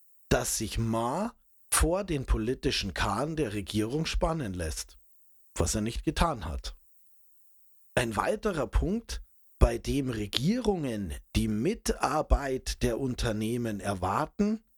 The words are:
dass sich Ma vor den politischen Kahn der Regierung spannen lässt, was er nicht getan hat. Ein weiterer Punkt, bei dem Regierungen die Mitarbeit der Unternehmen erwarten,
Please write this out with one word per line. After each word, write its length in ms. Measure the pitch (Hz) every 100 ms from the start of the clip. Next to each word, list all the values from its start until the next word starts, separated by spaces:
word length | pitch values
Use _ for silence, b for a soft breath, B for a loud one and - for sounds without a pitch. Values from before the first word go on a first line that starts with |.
| - _ -
dass 280 | 127 123 -
sich 200 | 110 117
Ma 560 | 113 113 120 156 233 - _ _ -
vor 360 | - 156 185 196
den 200 | 143 123
politischen 680 | 117 110 131 135 - 98
Kahn 420 | - 107 110 151 156
der 180 | 123
Regierung 520 | 104 87 107 107 147 165
spannen 480 | - 170 160 113
lässt, 440 | 90 80 - - - _ _ _ - - -
was 200 | 85 110
er 60 |
nicht 240 | 107 - -
getan 400 | 151 170 127 85
hat. 300 | 69 - - _ _ - - _ - - - - - - -
Ein 200 | 120 113
weiterer 520 | - 208 214 165 120
Punkt, 540 | - 147 226 - - - _ - -
bei 180 | 120 117
dem 320 | 120 135 131
Regierungen 1040 | 110 101 - 151 247 214 185 139 107 92 71 - 107
die 140 | 110
Mitarbeit 1300 | 107 151 233 - - 127 151 143 127 139 131 - -
der 160 | 123 117
Unternehmen 840 | 135 117 123 107 110 120 117 104
erwarten, 800 | 98 95 92 110 - - 208 220 _